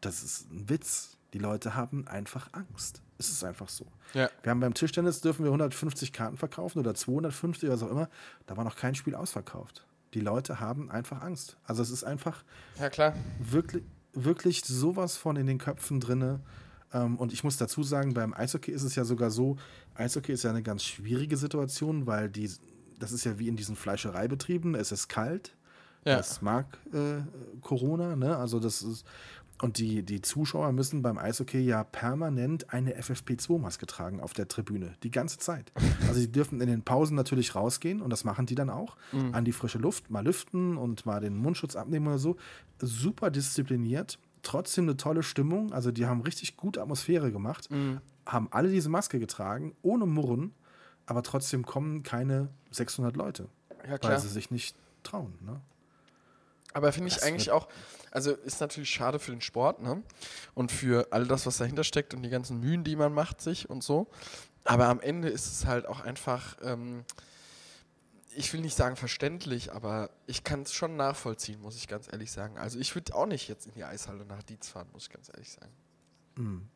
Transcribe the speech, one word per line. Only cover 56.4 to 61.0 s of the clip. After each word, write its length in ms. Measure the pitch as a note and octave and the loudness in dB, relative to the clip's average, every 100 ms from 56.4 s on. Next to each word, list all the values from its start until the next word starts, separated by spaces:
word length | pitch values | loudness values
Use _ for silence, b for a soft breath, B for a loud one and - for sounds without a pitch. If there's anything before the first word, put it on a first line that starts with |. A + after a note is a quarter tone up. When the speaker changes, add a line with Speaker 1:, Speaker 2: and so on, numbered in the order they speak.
| b b - | b b -8
Speaker 2:
Aber 180 | - D3 | 4 4
finde 160 | D3 F3+ | 4 0
ich 60 | |
Speaker 1:
Das 80 | - | 2
Speaker 2:
eigentlich 240 | C#3+ E3 G#2+ | 2 2 4
Speaker 1:
wird 100 | C#3+ | 4
Speaker 2:
auch, 120 | - B B B B | 2 B B B B
also 220 | - C#3 | -2 0
ist 280 | C#3 C3+ - | 0 -2 -4
natürlich 300 | D3 - C#3+ | -4 -4 -4
schade 280 | - A#2+ C#3+ | 0 2 0
für 120 | - | -2
den 100 | A#2+ | -6
Sport, 400 | - - B2+ A#2+ | -4 2 2 2
ne? 220 | A#2+ D#3 A3+ B B B B | -2 -4 -6 B B B B
Und 160 | - B2 | -2 0
für 380 | - C3 A#2+ | 2 4 6